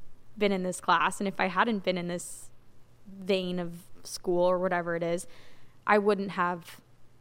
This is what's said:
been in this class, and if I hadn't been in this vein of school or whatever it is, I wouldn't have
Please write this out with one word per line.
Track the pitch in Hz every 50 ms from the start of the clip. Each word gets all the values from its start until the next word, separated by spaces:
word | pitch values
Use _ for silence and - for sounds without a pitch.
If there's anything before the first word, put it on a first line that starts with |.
| - - - - - - -
been | 214 208 202
in | 202 185 180
this | 180 175 -
class, | - - 175 165 151 185 185 -
and | 208
if | 196 185 -
I | 185
hadn't | 185 175 185 214 240 220 196 -
been | 185 185
in | 180 175
this | 175 175 175 - - - - - - - - - - - - - - - - -
vein | - 196 196 190 185 202 190 180 180 180 180
of | 175 170 170 175 - - - - -
school | - - - - 190 175 175 175
or | 180 185
whatever | 180 180 185 180 175 170 175 170
it | 170 175
is, | 165 170 180 - - - - - - - - - - - - -
I | - 208 214
wouldn't | 202 208 208 196 196 196
have | 170 185 180 175 180 170 160 - - - - - - - - - - -